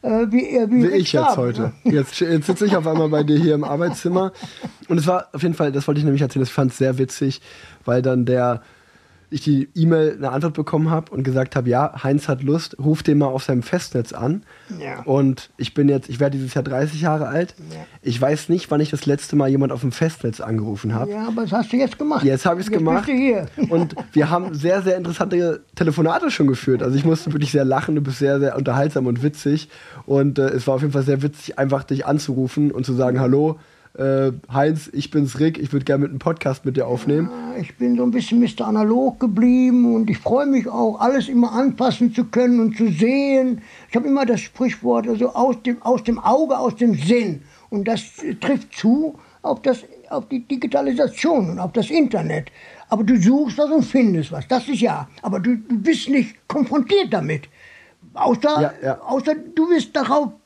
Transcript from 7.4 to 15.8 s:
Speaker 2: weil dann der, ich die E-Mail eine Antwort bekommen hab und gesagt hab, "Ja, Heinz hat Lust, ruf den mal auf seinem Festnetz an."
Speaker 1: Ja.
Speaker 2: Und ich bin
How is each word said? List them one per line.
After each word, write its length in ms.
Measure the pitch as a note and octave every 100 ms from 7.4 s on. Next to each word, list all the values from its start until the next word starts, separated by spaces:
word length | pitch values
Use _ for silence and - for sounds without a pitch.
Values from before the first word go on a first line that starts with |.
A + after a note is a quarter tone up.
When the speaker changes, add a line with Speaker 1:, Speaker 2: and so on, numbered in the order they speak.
| - - - - -
Speaker 2:
weil 160 | B2
dann 240 | B2+ B2+ B2
der, 360 | B2+ B2 A#2 - _ _ _ _ _ _
ich 100 | D3+
die 260 | - C#3 C3+
E-Mail 400 | F3+ E3 E3 D#3 -
eine 120 | C#3
Antwort 240 | C3 D#3+
bekommen 380 | D#3 D3+ D#3+ D#3+
hab 200 | D#3+ D#3+
und 120 | -
gesagt 320 | C3+ C3 C3 D3
hab, 100 | B2
"Ja, 380 | A#2+ D3 -
Heinz 240 | C3+ D3 C#3+
hat 140 | C3
Lust, 340 | C3+ D#3+ - -
ruf 220 | C#3+ D#3
den 160 | - D3
mal 80 | C#3
auf 180 | C3
seinem 200 | - B2+
Festnetz 500 | A#2 F3+ - B2+ A2+
an." 300 | - A2+ F#3 - - - F3+
Speaker 1:
Ja. 220 | - -
Speaker 2:
Und 480 | - C#3 C3+ B2+ - -
ich 160 | C#3
bin 160 | -